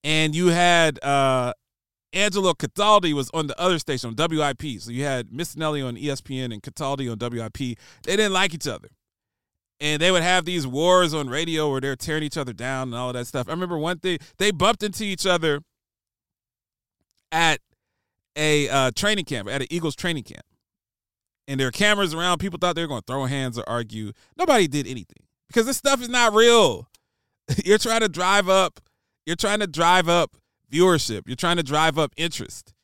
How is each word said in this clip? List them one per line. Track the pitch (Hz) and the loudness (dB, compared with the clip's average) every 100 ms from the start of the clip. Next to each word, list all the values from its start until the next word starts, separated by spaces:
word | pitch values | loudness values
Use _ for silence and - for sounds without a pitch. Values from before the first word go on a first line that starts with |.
And | 147 156 156 | 0 0 2
you | 151 180 | 2 2
had, | 170 175 175 165 135 | 4 4 6 4 0
uh, | 139 139 135 131 123 - _ _ _ _ _ | 0 2 2 2 0 -6 _ _ _ _ _
Angelo | 180 208 196 185 | 0 0 2 0
Cataldi | 160 151 - 208 208 175 | 0 -4 0 4 4 4
was | 147 131 | -2 -4
on | 165 151 | -4 -4
the | - | -2
other | 180 170 | 0 0
station | - 131 120 | -2 -6 -6
on | 113 | -4
W | 165 160 | -2 0
I | 147 | -2
P. | 131 151 107 | -4 -8 -10
So | 101 | -10
you | 120 | -6
had | 143 127 117 | -4 -4 -6
Missanelli | 123 - 139 156 147 131 | -10 -10 -4 -4 -4 -6
on | 120 | -6
E | 143 | -6
S | 135 | -6
P | - 131 | -8 -8
N | 127 | -6
and | 107 | -8
Cataldi | - - 143 139 127 | -14 -8 -6 -4 -6
on | 110 | -6
W | 120 117 | -6 -6
I | 110 | -10
P. | - 127 117 - - | -8 -8 -8 -16 -14
They | - 196 | -4 0
didn't | 214 | 2
like | 190 190 | 2 0
each | 160 143 | -2 -8
other. | 104 - _ _ _ _ _ _ _ _ _ | -10 -14 _ _ _ _ _ _ _ _ _
And | 147 151 | -4 0
they | 170 | 2
would | 185 | 2
have | 170 185 | 4 2
these | 160 180 131 | 0 -4 -4
wars | 127 170 185 175 | 0 4 6 4
on | 156 135 | 0 -4
radio | 135 170 160 151 | -4 -4 -2 -2
where | 135 | -2
they're | 135 | -4
tearing | 131 - 156 | -6 -4 -4
each | 151 165 | -4 -6
other | 131 | -8
down | 104 123 135 131 | -8 -6 -6 -6
and | 120 | -6
all | 127 | -6
of | |
that | 123 120 | -8 -6
stuff. | 135 123 | -6 -4
I | |
remember | 165 180 170 | -4 -4 -4
one | 156 175 | -4 -4
thing, | 185 170 - _ | -4 -4 -8 _
they | 202 | -2
bumped | 170 190 233 | 2 2 2
into | 214 185 | -4 -6
each | 214 185 | -6 -4
other | 190 175 160 147 - _ _ _ _ _ _ _ _ _ _ _ _ _ _ _ _ | 0 0 0 -2 -6 _ _ _ _ _ _ _ _ _ _ _ _ _ _ _ _
at | 160 160 147 _ _ _ _ _ _ _ | 2 2 2 _ _ _ _ _ _ _
a, | 147 156 147 135 | -2 2 2 2
uh, | 135 131 113 | 2 0 0
training | 202 208 | -2 -2
camp, | 160 127 98 | -4 -6 -6
at | 135 | -6
an | 135 | -4
Eagles | 175 160 | -4 -6
training | - 180 160 | -4 -6 -6
camp. | 104 - - _ _ _ _ _ _ _ _ _ - | -8 -20 -20 _ _ _ _ _ _ _ _ _ -8
And | 135 | -2
there | 131 | -2
were | |
cameras | 120 208 208 190 | 2 2 4 0
around. | 160 175 170 | 0 0 0
People | 190 151 | -2 -2
thought | 180 | -2
they | 165 | -2
were | 165 | -4
gonna | 127 - | -6 -6
throw | 131 131 | -4 -2
hands | 139 131 117 | -2 -4 -6
or | - | -6
argue. | 117 113 110 104 - _ - | -6 -6 -10 -10 -12 _ -4
Nobody | 349 254 170 | 2 4 4
did | 139 113 | 0 -4
anything | 127 - _ _ _ _ | -10 -14 _ _ _ _
because | 233 226 | 0 0
this | 269 | 0
stuff | 277 269 | 0 0
is | 240 | 0
not | 247 233 | 2 4
real. | 208 233 233 175 101 - _ _ _ | 6 8 8 6 2 -12 _ _ _
<laughs> | _ _ - 131 | _ _ -6 -4
You're | 175 208 | 2 2
trying | 240 226 | 4 0
to | 220 | 0
drive | 156 180 202 185 | 0 2 2 4
up, | 190 180 - _ _ _ _ | 4 2 -4 _ _ _ _
you're | - 165 | -8 -4
trying | 208 208 | -2 -2
to | 202 | -4
drive | 143 165 180 165 | 2 4 6 4
up | 175 156 _ _ _ _ | 2 2 _ _ _ _
viewership. | 147 185 165 - 104 - | 4 4 4 0 -6 -8
You're | 123 | -4
trying | 175 175 | -2 -2
to | |
drive | 143 151 160 147 | 0 2 2 2
up | 147 - | -2 -2
interest. | 170 - - - - _ | -6 -6 -12 -16 -20 _